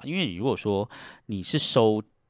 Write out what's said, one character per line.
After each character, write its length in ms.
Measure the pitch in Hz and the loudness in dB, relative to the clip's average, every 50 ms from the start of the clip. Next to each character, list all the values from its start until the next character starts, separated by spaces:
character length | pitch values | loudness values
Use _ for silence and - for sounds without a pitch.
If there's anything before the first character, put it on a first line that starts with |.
| - | -8
因 100 | 135 170 | -6 -2
为 120 | 196 175 | -2 -2
你 80 | 107 85 | -2 -4
如 100 | 87 113 | -2 -2
果 100 | 135 104 | -2 -2
说 320 | - - 104 101 98 104 - - - - - - - _ | 0 0 0 0 0 0 -4 -8 -18 -18 -20 -20 -20 _
你 180 | - 104 95 | -8 -6 -6
是 160 | 90 - - 147 | -4 -2 -2 -2
收 440 | - - - 127 113 110 107 107 107 _ _ _ _ | 0 2 4 6 6 6 4 2 -2 _ _ _ _